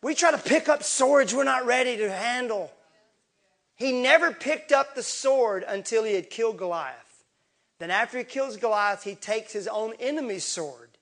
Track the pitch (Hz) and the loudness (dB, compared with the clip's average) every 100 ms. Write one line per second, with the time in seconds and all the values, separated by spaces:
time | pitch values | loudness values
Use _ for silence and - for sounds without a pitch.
0 | 247 311 349 294 - 302 - 294 - - | -4 2 2 2 2 2 4 0 2 2
1 | 262 285 254 247 269 262 254 247 254 233 | 6 6 4 2 2 0 2 2 2 -2
2 | 214 190 226 247 247 208 160 - _ _ | -4 -2 -2 -2 -2 -4 -6 -12 _ _
3 | _ _ _ _ _ _ _ _ 269 254 | _ _ _ _ _ _ _ _ -2 0
4 | 247 320 339 214 247 302 - 277 269 - | 6 6 4 -2 -4 -4 2 2 2 -4
5 | 220 - 269 269 233 196 190 202 190 226 | -8 -4 2 4 4 0 -4 -8 -2 0
6 | 220 196 165 - 226 202 185 170 139 123 | 0 -2 -4 -4 -4 -2 -6 -6 -8 -12
7 | _ _ _ _ _ _ _ _ 170 190 | _ _ _ _ _ _ _ _ -4 -2
8 | 226 254 240 269 269 214 233 214 208 196 | -2 -4 -8 -6 -6 -2 -2 2 0 -2
9 | 208 202 - 220 220 214 196 214 220 226 | -8 -12 -6 -6 -6 -8 -6 -4 -6 -4
10 | 254 302 262 190 - - 156 123 117 _ | -4 -4 -4 -6 -6 -6 -8 -10 -20 _